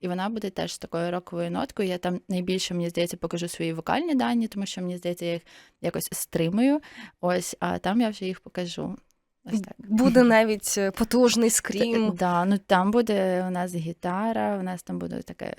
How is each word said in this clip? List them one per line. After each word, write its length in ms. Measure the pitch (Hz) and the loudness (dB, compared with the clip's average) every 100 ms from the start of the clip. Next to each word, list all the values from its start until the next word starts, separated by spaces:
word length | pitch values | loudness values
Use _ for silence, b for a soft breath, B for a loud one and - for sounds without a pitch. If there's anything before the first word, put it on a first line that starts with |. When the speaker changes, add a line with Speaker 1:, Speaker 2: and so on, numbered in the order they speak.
Speaker 1:
і 80 | 180 | -6
вона 200 | 180 202 | -4 -4
буде 220 | 214 196 | -4 -6
теж 220 | - 165 | -4 -6
з 60 | - | -6
такою 320 | - 165 175 | -6 -4 -2
роковою 400 | 180 - 170 175 | -4 -6 -6 -4
ноткою. 380 | 180 269 - 185 | -4 -4 -2 -2
Я 100 | 180 | -2
там 220 | 185 180 - | -2 -4 -4
найбільше, 460 | 180 180 185 - | -4 0 -2 -2
мені 140 | 175 170 | -2 -2
здається, 280 | 170 175 175 | 0 -2 -2
покажу 320 | 165 170 170 | -6 -4 -6
свої 240 | - 165 | -4 -4
вокальні 420 | 165 - 254 339 | -4 0 0 2
дані, 340 | 262 233 240 220 | 0 2 0 -2
тому 180 | 202 196 | -4 -6
що, 140 | 190 | -6
мені 160 | 180 180 | -6 -4
здається, 280 | 175 175 | -6 -4
я 80 | 170 | -4
їх 100 | 170 - b b b | -4 -8 b b b
якось 260 | 170 165 - | -4 -4 -6
стримую. 680 | - - 165 165 202 269 294 B B B - | -8 -4 0 0 4 4 2 B B B -4
Ось, 360 | 180 180 - - | 0 0 -2 -6
а 180 | 175 180 | -4 -2
там 220 | 180 226 | 0 2
я 80 | 220 | 0
вже 160 | 208 | -2
їх 160 | 185 180 | -8 -8
покажу. 560 | - - 175 170 156 185 _ _ _ _ - | -10 -8 -6 -6 -8 -10 _ _ _ _ -6
Ось 80 | 214 | -6
так. 140 | 185 - | -6 -14
Speaker 2:
Буде 440 | 202 220 262 247 | 0 4 6 8
навіть, 520 | 240 220 220 214 - 208 | 8 8 4 0 -2 0
е, 120 | 196 | 0
потужний 600 | - 226 247 240 233 233 | 0 2 6 6 6 4
Speaker 1:
Т-, 60 | - | 2
Speaker 2:
скрім. 560 | - 202 233 233 214 175 | -2 -2 0 2 2 2
Speaker 1:
да, 260 | 180 175 | 2 2
ну, 140 | 185 196 | 2 2
там 320 | - 185 190 | 4 4 4
буде 540 | 233 226 202 190 180 185 | 2 2 2 2 0 -2
у 20 | |
нас 240 | 180 180 | -2 -4
гітара, 840 | 175 165 - 180 185 226 220 208 202 | -4 -6 -6 -4 -2 -2 -2 -2 -2
у 40 | |
нас 200 | 185 180 | -4 -8
там 160 | - 180 | -8 -8
буде 240 | 170 - | -6 -8
таке 320 | - 175 - | -10 -12 -10